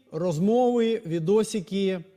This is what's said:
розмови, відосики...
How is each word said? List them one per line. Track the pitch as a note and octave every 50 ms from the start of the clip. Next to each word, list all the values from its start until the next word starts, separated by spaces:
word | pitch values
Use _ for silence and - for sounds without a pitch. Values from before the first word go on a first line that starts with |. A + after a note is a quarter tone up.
| _ _
розмови, | - D#3+ F3 F3+ D#3 D3+ F#3+ G#3 A3+ B3 B3+ B3 B3 A#3+ A3+ A3+ A3+ - -
відосики... | E3 E3 E3+ D#3+ F3+ G#3 A3 G#3 - - G#3 E3 - F#3+ G3 G3 F#3+ F#3 F3 D#3+ - _